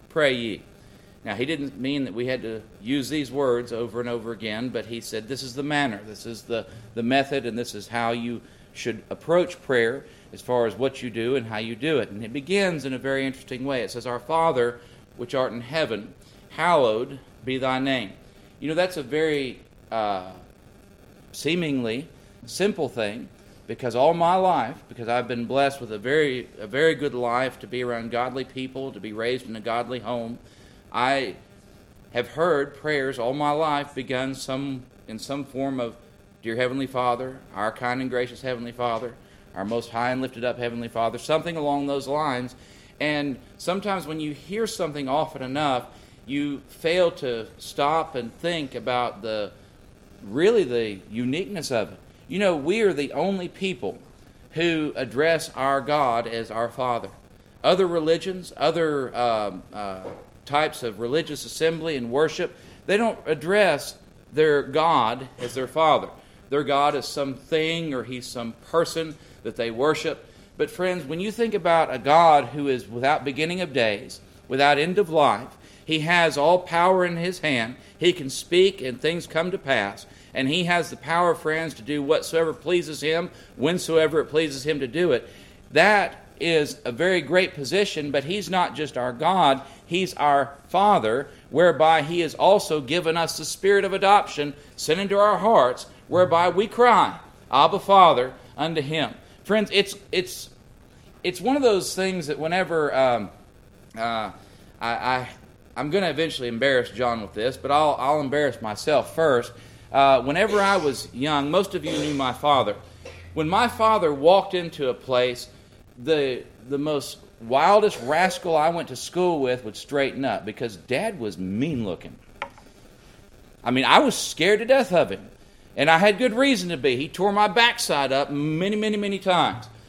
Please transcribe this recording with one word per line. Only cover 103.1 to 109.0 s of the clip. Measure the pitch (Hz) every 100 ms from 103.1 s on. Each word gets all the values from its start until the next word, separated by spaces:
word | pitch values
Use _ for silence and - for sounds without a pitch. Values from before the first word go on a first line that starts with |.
| 117 95 - - - - - - 113
uh, | 117 113 101 - - - - -
I, | 117
I, | 117 123 127 120 - - - - -
I'm | 147
gonna | 190 175
eventually | 143 160 131 120
embarrass | 113 139 127 117
John | 104 123 117
with | 98
this, | 104 123 131
but | 135
I'll, | 143 151 135
I'll | 131 151
embarrass | 135 147 143 -
myself | 110 107 - 139